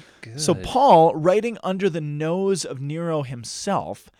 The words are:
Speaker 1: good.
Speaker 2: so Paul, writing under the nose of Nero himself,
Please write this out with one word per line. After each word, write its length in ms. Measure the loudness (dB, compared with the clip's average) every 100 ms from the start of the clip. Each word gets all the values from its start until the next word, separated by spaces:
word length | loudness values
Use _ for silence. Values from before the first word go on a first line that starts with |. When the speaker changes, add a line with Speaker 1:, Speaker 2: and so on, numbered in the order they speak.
| -20 _
Speaker 1:
good. 180 | -16 -6
Speaker 2:
so 140 | -2
Paul, 600 | -2 -2 2 6 8 8
writing 420 | 4 2 2 0 -6
under 260 | -6 -2 -2
the 120 | -2
nose 640 | -6 -4 -4 -2 0 -2
of 160 | -4 -8
Nero 420 | -8 -6 -4 -4
himself, 880 | -4 -10 -12 -10 -4 -4 -4 -12 -16